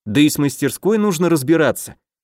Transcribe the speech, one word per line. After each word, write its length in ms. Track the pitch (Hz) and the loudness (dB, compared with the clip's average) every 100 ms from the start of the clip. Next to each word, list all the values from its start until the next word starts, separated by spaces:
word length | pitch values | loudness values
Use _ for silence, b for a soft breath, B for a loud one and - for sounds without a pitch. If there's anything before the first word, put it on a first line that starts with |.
| - | -4
Да 140 | 104 | 2
и 100 | 151 | 2
с 100 | - | 2
мастерской 580 | 143 - 143 - 180 220 | -2 -2 -4 -2 -2 0
нужно 320 | 208 160 175 | 0 0 0
разбираться, 680 | 160 131 160 147 104 - - _ _ | 0 2 2 2 -2 -8 -18 _ _